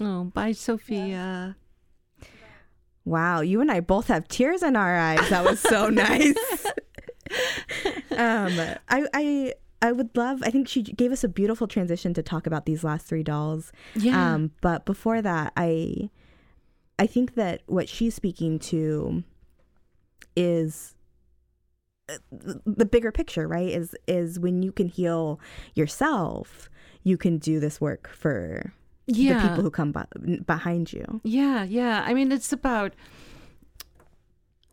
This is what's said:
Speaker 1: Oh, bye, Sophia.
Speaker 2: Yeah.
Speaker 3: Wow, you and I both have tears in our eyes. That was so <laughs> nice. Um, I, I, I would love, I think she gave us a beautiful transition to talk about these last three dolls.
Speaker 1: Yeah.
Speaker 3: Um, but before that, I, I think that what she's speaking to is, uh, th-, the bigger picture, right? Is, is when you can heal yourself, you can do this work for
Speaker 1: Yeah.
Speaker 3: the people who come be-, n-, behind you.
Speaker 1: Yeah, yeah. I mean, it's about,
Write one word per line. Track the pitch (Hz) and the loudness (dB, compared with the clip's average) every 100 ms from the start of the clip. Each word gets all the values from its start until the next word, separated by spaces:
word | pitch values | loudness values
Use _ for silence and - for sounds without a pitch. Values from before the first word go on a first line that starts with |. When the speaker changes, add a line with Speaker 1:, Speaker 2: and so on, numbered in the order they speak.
Speaker 1:
Oh, | 214 185 | -4 -4
bye, | 180 190 214 | -4 -2 -2
Sophia. | 214 - 220 - 208 190 | -2 -2 -4 -4 -4 -4
Speaker 2:
Yeah. | 185 185 185 185 190 _ _ _ _ _ _ - - - - - _ _ _ - | -4 -6 -6 -8 -12 _ _ _ _ _ _ -20 -20 -20 -20 -20 _ _ _ -4
Speaker 3:
Wow, | 165 170 170 | 0 2 0
you | 156 208 | 2 2
and | 294 | 2
I | 185 | 2
both | 175 190 233 | 2 2 2
have | 170 - | 0 0
tears | - 262 359 | 0 2 2
in | 339 233 | 2 2
our | 185 175 | 4 4
eyes. | 160 156 - | 4 2 2
That | 185 | 4
was | 180 220 | 4 4
so | - 220 214 | 2 4 4
<laughs> | |
nice. | 220 208 240 294 294 453 359 - - - - - - - 494 508 - - - 381 302 - | 4 4 6 6 4 0 -2 -4 -6 -10 -16 -20 -18 -8 -4 -2 -4 -8 -4 -4 -4 -4
Um, | 233 233 226 190 175 165 - - | 0 2 2 2 0 -2 -6 0
I, | 254 294 | 0 2
I, | 277 294 285 262 - - _ | 0 0 0 -2 -6 -14 _
I | 233 | 0
would | 247 226 240 | 2 0 0
love, | 240 269 | 0 0
I | 240 | 0
think | 262 262 | 2 2
she | 262 | -2
gave | 208 208 247 | -2 0 0
us | 262 | 2
a | 220 | -2
beautiful | 175 202 226 214 | 0 0 0 -2
transition | 220 180 170 180 | 0 0 -2 -2
to | 170 | -2
talk | - 165 165 | -2 -4 -2
about | 156 | -2
these | 151 160 | -2 -2
last | 160 151 - | -2 -4 -2
three | 165 | -4
dolls. | 156 147 151 160 - - - | -2 -2 -2 -4 -8 -18 -10
Speaker 1:
Yeah. | 220 226 254 175 | 0 2 4 4
Speaker 3:
Um, | 160 156 - | 2 0 0
but | 180 165 - | 0 0 -2
before | 196 226 226 | -2 0 0
that, | 214 165 151 - | 0 0 -2 0
I, | 170 165 165 - 202 - - _ _ _ _ _ _ - | 2 2 0 -4 -6 -10 -20 _ _ _ _ _ _ 0
I | 214 | 2
think | 247 247 | 2 0
that | - 190 - - | 0 -2 -4 -2
what | 185 - | -2 -2
she's | - 226 | -2 -2
speaking | - 190 - 165 156 | 0 -4 -2 -2 -2
to | - 165 156 151 143 165 170 - - _ _ _ _ _ _ _ - | -2 -2 0 -2 -2 -4 -6 -14 -20 _ _ _ _ _ _ _ -6
is, | - 175 170 160 156 - - _ _ _ _ _ _ _ _ _ _ - | 0 2 2 0 -4 -14 -20 _ _ _ _ _ _ _ _ _ _ -16
uh, | 151 - - | -16 -16 -14
th-, | - - | -12 -6
the | - 202 226 | -2 2 4
bigger | 240 226 | 4 2
picture, | 262 320 - 156 | -2 -4 -4 -2
right? | 170 180 | -2 -2
Is, | 175 165 - - | -4 -6 -6 -2
is | 185 170 175 | -2 -2 -2
when | 180 180 | 0 0
you | 190 | 0
can | - 180 | -2 -2
heal | 180 175 165 156 156 - - - | 0 0 0 -2 -4 -10 -18 -6
yourself, | - 151 - 294 254 160 55 - - - - - - | -2 -2 0 0 0 -2 -6 -10 -16 -20 -20 -20 -4
you | 185 180 | 0 2
can | 180 165 | 2 0
do | 156 156 | 0 0
this | 147 - | 0 -2
work | 151 - - | -4 -4 -10
for | - 160 117 82 85 190 - _ - - | -4 -2 -2 -4 -6 -10 -14 _ -12 -2
Speaker 1:
Yeah. | 226 269 247 | 2 4 6
Speaker 3:
the | 202 | 4
people | 170 | 2
who | 160 | 0
come | - 147 | 0 -2
be-, | - - - - | -2 -8 -6 -4
n-, | 175 - | -2 -2
behind | 165 175 170 165 | -2 0 -2 -2
you. | - - 220 | -6 -8 -8
Speaker 1:
Yeah, | 220 247 277 247 | -2 2 2 2
yeah. | 185 233 247 214 - | 0 0 0 0 0
I | |
mean, | 247 269 | 2 2
it's | 269 - | 0 -2
about, | 262 269 226 196 - - - - - - - - - - _ _ _ _ _ _ _ _ | -4 0 0 -2 -6 -18 -20 -20 -20 -20 -20 -20 -20 -20 _ _ _ _ _ _ _ _